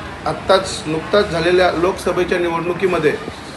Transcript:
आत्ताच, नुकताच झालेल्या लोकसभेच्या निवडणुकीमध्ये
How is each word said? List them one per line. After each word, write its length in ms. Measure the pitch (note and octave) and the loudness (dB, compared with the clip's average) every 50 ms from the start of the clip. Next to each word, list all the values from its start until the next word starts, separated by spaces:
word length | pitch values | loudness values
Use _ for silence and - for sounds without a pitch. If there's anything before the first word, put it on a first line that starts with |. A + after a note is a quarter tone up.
| - - - - - | -10 -12 -10 -6 -4
आत्ताच, 560 | D3+ D#3+ - - - F#3+ F#3+ F#3+ - - - - | -4 -4 -2 2 4 4 4 2 0 -6 -6 -4
नुकताच 440 | D#3 D#3 D#3 D#3+ - G#3 G#3 G3 E3 | -4 -4 -4 -2 2 2 2 2 2
झालेल्या 400 | E3+ E3 E3 F3+ F3+ F#3 F3+ F3 | 0 0 2 4 4 4 4 4
लोकसभेच्या 680 | - D#3+ F3 F#3+ F#3 - - F#3 E3+ F3+ F3 E3+ F#3 F3 | 2 2 2 0 0 0 -2 -2 0 0 0 0 0 0
निवडणुकीमध्ये 760 | F3 E3+ E3 E3 E3 F3 F3 E3 G3 F#3 F3 E3 D3+ C#3 - - - - - - - - - | 0 0 -2 -2 -2 -4 -2 -2 0 0 0 2 2 2 0 0 -4 -10 -12 -12 -14 -14 -14